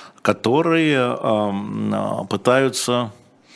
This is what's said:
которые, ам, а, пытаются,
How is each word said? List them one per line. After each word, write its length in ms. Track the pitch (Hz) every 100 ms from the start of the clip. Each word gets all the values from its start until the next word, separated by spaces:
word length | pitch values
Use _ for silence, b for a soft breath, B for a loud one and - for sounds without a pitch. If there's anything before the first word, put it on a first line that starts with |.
| B -
которые, 760 | - 104 110 135 165 165 156 139 123 120
ам, 720 | 123 107 104 98 107 107 107
а, 300 | 104 104 -
пытаются, 880 | 98 101 - 127 135 123 - 123 117 - - _ B